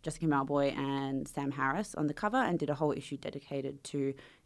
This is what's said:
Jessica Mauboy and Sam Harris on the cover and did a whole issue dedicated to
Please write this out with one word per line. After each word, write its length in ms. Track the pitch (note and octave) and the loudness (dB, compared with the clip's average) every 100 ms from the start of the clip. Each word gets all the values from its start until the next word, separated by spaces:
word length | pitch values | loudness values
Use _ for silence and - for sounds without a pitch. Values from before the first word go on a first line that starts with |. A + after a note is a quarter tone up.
Jessica 260 | - - D#3+ | -4 0 2
Mauboy 460 | C#3+ C#3 C#3+ C#3 - | 2 4 4 4 2
and 500 | C#3 C#3 C#3 C3+ - | -2 0 0 -2 -2
Sam 240 | - C#3 | -4 -4
Harris 420 | C#3 C3+ D#3+ - | 0 0 2 -2
on 140 | - D3+ | -2 -2
the 60 | |
cover 240 | D3 G#3 C4 | 0 0 2
and 200 | A3+ F3 | 2 2
did 120 | D3 | 0
a 60 | C#3+ | 2
whole 180 | D3+ | 2
issue 240 | - - C#3 | 0 -4 -8
dedicated 680 | - C#3+ - C#3 C3+ C#3 - | -6 -8 -6 -4 -4 -8 -6
to 280 | C#3+ C#3 C3+ - - | -2 0 -2 -14 -14